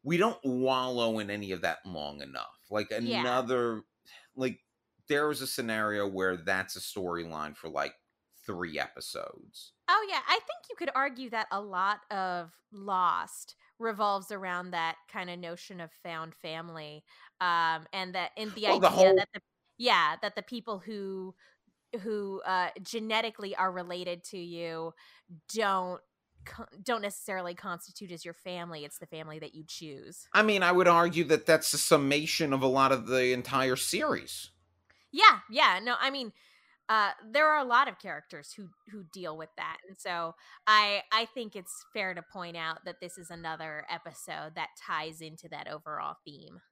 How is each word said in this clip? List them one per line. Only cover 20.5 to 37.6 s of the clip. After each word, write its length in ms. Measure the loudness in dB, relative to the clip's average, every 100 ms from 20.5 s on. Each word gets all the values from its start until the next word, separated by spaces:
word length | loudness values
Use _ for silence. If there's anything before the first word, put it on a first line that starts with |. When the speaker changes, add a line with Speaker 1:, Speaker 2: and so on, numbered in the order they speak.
| -10 -6 -8
Speaker 2:
who, 560 | -8 -10 -8 -8 -10 -14 _ _ _ _ _ -8
who, 400 | -4 -4 -4 -6 -2
uh, 240 | 0 0 -4
genetically 720 | -8 -8 0 0 0 -6 -8 0
are 160 | 0
related 520 | -2 -6 -6 -6 -8
to 140 | -10 -12
you 540 | -10 -8 -8 -6 -10 -12 -20 -20 _ -20 -8
don't 480 | -2 2 2 -2 -8 _ _ _ _ -18
co-, 200 | -16 -16 -12
don't 200 | -4 -2
necessarily 520 | -4 -8 -6 -6 -6
constitute 580 | -8 -8 -10 -10 -16 -14
as 120 | -12
your 100 | -12
family. 500 | -12 -10 -10 -10 -10
It's 140 | -12 -14
the 80 | -14
family 320 | -12 -12 -12
that 140 | -14
you 100 | -16 -14
choose. 640 | -14 -12 -14 -16 -18 2
Speaker 1:
I 100 | 4
mean, 200 | 6 6
I 100 | 6
would 160 | 8 8
argue 360 | 8 6 4
that 220 | 4 4 8
that's 260 | 6 6
a 40 | 0
summation 720 | 6 6 6 2 0 0 2
of 100 | 4
a 40 | 4
lot 240 | 6 6
of 140 | 6 2
the 260 | 2 4
entire 440 | 2 2 2 2 2
series. 760 | 0 0 0 -2 -4 -12 -14 _ _ _ _ _ _
Speaker 2:
Yeah, 280 | 8 8 8 0
yeah. 300 | 4 4 4
No, 140 | 0 0
I 100 | 0
mean, 220 | -2 -8 -12 _ _ _ _ 0
uh, 240 | 2 2 -2 -2
there 180 | 4 6
are 100 |
a 60 | 4